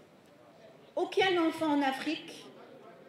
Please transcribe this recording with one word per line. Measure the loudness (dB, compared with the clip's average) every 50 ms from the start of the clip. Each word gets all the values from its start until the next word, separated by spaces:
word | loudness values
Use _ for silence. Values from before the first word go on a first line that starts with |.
| -20 -20 -20 -20 -20 -20 -20 -20 -20 -20 -20 -20 -20 -20 -20 -20 -20 -8 -4
aucun | -4 -4 0 2 2 4 4 4 4 4
enfant | 2 2 0 0 2
en | 4 4
Afrique, | 2 2 0 0 -2 -4 -4 -4 -6 -14 -16 -16 -18 -18 -20 -20 -20 -20 -20 -20 -20 -20 -20 -20 -20